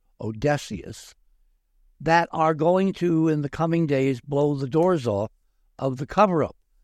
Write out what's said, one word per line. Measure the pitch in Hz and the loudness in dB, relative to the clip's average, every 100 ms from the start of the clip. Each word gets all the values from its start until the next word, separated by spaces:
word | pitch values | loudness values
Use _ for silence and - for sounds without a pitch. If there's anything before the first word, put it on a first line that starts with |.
| _ _ | _ _
Odysseus, | 107 110 147 143 - 101 - - - _ _ _ _ _ _ _ _ _ | -10 -2 -2 -2 -4 -12 -12 -18 -20 _ _ _ _ _ _ _ _ _
that | 156 170 170 | 2 2 2
are | 160 160 | 0 0
going | 151 160 185 196 | 2 2 2 0
to, | - 175 160 160 | 0 0 2 2
in | 151 | 0
the | 143 | -4
coming | - 165 170 156 | -4 0 0 2
days, | 135 135 123 | 0 0 -2
blow | 143 143 147 139 | -4 0 0 0
the | 135 | -2
doors | 156 180 170 120 | 2 2 2 0
off | 101 110 _ _ _ _ - | -2 -4 _ _ _ _ -6
of | 135 131 | -6 -6
the | 143 | -4
cover-up, | 190 208 165 107 - _ _ | 2 4 4 -2 -6 _ _